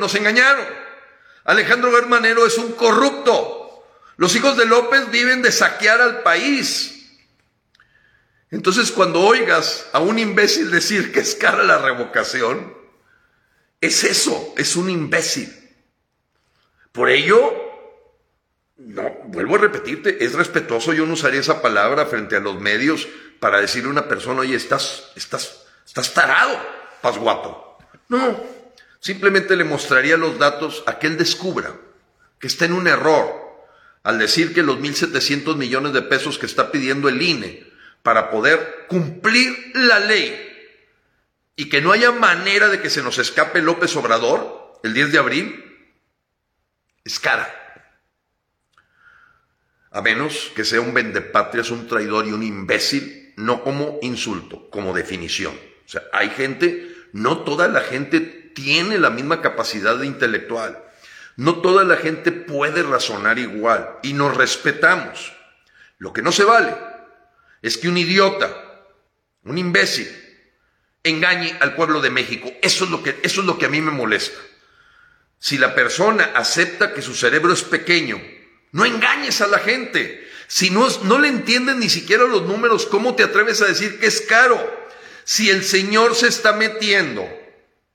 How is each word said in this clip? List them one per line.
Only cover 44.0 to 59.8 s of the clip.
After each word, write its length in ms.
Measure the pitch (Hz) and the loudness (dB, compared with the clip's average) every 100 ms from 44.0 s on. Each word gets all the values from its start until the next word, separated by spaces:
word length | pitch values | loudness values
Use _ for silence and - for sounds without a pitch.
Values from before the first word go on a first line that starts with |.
| 123 113 117 151 - - - - | 0 2 2 0 -2 -12 -20 -8
el 100 | 110 | -4
diez 160 | 113 147 | 0 2
de 80 | 151 | 2
abril, 720 | 123 135 202 - - - _ _ _ _ _ _ _ _ _ _ _ _ | 2 0 -4 -10 -20 -20 _ _ _ _ _ _ _ _ _ _ _ _
es 140 | - - | -12 -6
cara. 340 | 139 120 - - - - _ _ _ _ _ _ _ _ _ _ _ _ _ _ _ _ _ _ _ _ _ | -2 -2 -2 -12 -20 -20 _ _ _ _ _ _ _ _ _ _ _ _ _ _ _ _ _ _ _ _ _
A 100 | 101 | -4
menos 520 | 107 110 147 147 - | 0 0 -2 -6 -10
que 100 | - | -6
sea 160 | 104 113 | -2 0
un 140 | 123 | 0
vendepatrias, 800 | 127 113 101 - 107 104 117 117 | -2 -2 -4 -2 0 0 -2 -4
un 160 | 117 117 | -6 -4
traidor 400 | 117 104 107 107 | -4 -2 -2 -2
y 40 | |
un 120 | 107 | -4
imbécil, 880 | 110 101 95 104 - 139 - - - - | -6 -8 -4 -2 -2 -4 -6 -16 -20 -8
no 280 | 110 117 | -4 -2
como 340 | 135 143 147 147 | -2 -4 -6 -6
insulto, 680 | 127 113 117 92 85 85 - | -8 -6 -6 -8 -10 -18 -14
como 240 | 104 95 | -8 -4
definición. 640 | 90 82 92 82 - 85 73 - _ | -4 -4 -6 -6 -6 -6 -10 -18 _
O 40 | - | -14
sea, 160 | - - | -12 -6
hay 180 | 98 104 | -4 -2
gente, 640 | 113 135 131 175 170 - - - | -2 -6 0 0 -2 -10 -20 -16
no 260 | 101 117 165 | -4 -2 0
toda 280 | - 147 175 | -2 0 0
la 140 | 135 | 0
gente 400 | - 127 139 160 | -2 -6 -2 -2
tiene 760 | 165 - - - 135 156 185 208 | -2 -12 -20 -10 -2 0 0 2
la 120 | 139 | 2
misma 320 | 117 139 165 | 0 -4 -2
capacidad 540 | 135 - 110 107 | -2 -2 -6 -2